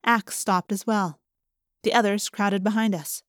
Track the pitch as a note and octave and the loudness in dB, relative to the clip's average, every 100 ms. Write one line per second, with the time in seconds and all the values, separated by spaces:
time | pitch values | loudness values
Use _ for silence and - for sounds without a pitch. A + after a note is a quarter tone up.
0 | - A#3 - - - F#3 - G3 - G#3+ | 2 0 0 -6 0 0 0 -6 -2 0
1 | F#3 D3 _ _ _ _ _ _ - A#3+ | -2 -6 _ _ _ _ _ _ 2 2
2 | G#3+ G3+ - - G3+ G3 G3+ G#3+ A3 F#3 | 2 0 -4 -2 0 2 0 2 0 -2
3 | D3 - | -6 -12